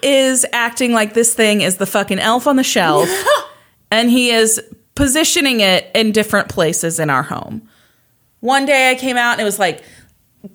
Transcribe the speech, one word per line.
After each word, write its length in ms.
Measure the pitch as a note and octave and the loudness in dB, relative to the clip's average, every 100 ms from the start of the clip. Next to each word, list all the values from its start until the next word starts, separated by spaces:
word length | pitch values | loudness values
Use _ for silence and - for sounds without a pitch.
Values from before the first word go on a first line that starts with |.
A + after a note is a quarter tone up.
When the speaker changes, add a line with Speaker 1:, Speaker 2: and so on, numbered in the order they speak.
Speaker 1:
is 420 | C#4 C4+ C4 C4 - | 0 2 2 0 -2
acting 400 | A#3+ A#3 A#3 B3 | -2 -4 -2 0
like 200 | A#3 G#3+ | 0 0
this 200 | A3+ A3+ | 0 0
thing 260 | - A3 G#3 | 2 2 2
is 140 | F3+ F#3 | 0 -2
the 80 | G3 | -2
fucking 320 | G#3 G3 F#3+ | -2 -2 -2
elf 280 | A3 A#3+ D4 | 0 0 2
on 80 | C4 | 0
the 80 | |
shelf, 460 | C4 A3 E3+ D3+ - F#4+ A4+ D5+ - - | 0 0 2 2 0 -2 0 -2 -2 -18
Speaker 2:
<laughs> 360 | _ _ - | _ _ -4
Speaker 1:
and 180 | A3 A#3+ | 0 2
he 200 | B3+ B3 | 2 2
is 300 | A3+ A3 - - - _ - | 2 2 -2 -6 -20 _ -2
positioning 640 | C#4 D4 D#4+ F4 C#4 A#3+ | 0 0 0 0 0 0
it 300 | G3 F3+ - | 2 0 0
in 200 | A3 A3 | -2 0
different 340 | G#3+ G#3+ G3+ - | 0 0 0 0
places 500 | - D#3+ E3+ E3 D#3+ | -2 -2 -2 -4 -4
in 120 | D3+ | -2
our 140 | C3 | -2
home. 440 | - - - - - _ _ _ _ _ _ _ | -2 -8 -12 -14 -16 _ _ _ _ _ _ _
One 260 | A3+ C4+ C4+ | -2 0 2
day 240 | C#4 C4 | 2 2
I 40 | B3+ | 0
came 220 | C4 B3 | -2 -2
out 160 | A#3+ | 0
and 80 | A#3 | 0
it 40 | G#3 | -2
was, 140 | G3+ | -2
like, 240 | F#3 D3 - - - _ _ _ G3+ | -2 -4 -14 -20 -20 _ _ _ -20